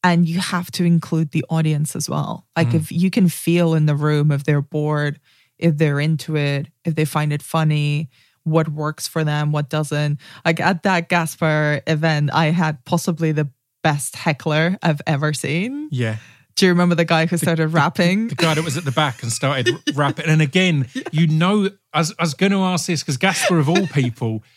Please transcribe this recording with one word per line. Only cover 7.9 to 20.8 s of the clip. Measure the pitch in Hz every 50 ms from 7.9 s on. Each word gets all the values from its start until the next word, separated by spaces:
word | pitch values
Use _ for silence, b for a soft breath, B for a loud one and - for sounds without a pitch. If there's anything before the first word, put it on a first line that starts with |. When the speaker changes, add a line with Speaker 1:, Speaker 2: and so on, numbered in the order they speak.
| 147 147 160 b b b b b b b
Speaker 1:
what | _ 160 156 160 156 156
works | 147 151 151 151 151 - - -
for | - 165 160
them, | 151 147 151 151 151
what | 151 147 147 -
doesn't. | - 151 151 143 151 147 151 147 147 B B B B B B
Like, | 165 170 -
at | - 170 196 165
that | - 202 185 170 170 _
Gasper | 180 170 165 160 - - 170 156 151 151 151 147 147 143 -
event, | - 160 147 156 160 156 147 147 143 -
I | 156 165
had | 151 170 175 165 156 151 - _
possibly | - 180 170 - - 170 151 165 160
the | 151 151 147 139 _ _ _ _ _ _ -
best | 160 147 147 - - -
heckler | - - 170 151 - - 160 151 151 160 175 190 -
I've | - 170 151 147 -
ever | - 156 135 147 151
seen. | 151 - - 135 147 170 196 247 277 294 302 302
Speaker 2:
Yeah. | 147 127 120 110 107 110 B B B B B B _
Speaker 1:
Do | - 190
you | 185
remember | 180 175 175 175 175
the | 160 170
guy | 160 170 160 160
who | 170 180 160
started | - 185 165 160 160
Speaker 2:
The, | 156
Speaker 1:
rapping? | 160 165 143 165 - - 175 175 190 208 226 233
Speaker 2:
the, | -
the | -
guy | 170 165 156
that | 147 160
was | 165 127
at | - 180
the | 139
back | 120 156 156 139 120 -
and | - 117
started | 113 - - 135 143 131 117 359
Speaker 1:
<laughs> | 170
Speaker 2:
r-, | - _ - 160
rapping. | 135 147 139 131 - 147
And | 165 156 156
again, | 156 139 - 185 185 185 165 143